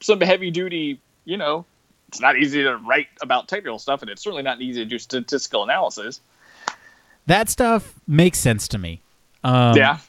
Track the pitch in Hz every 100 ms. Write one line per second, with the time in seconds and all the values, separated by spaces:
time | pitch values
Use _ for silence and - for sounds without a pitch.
0 | - 208 180 185 185 170 180 170 151 135
1 | _ _ - 196 151 156 175 _ _ _
2 | _ - 127 131 147 143 139 117 110 139
3 | 143 _ 139 127 - 196 175 110 - 139
4 | 110 101 208 170 135 120 127 120 110 120
5 | - 127 117 139 - 110 101 160 160 -
6 | 107 135 _ _ _ _ - - _ _
7 | _ _ - 185 220 - 240 226 - -
8 | - 151 175 - 131 107 - 110 87 82
9 | _ _ _ _ 131 127 120 117 135 160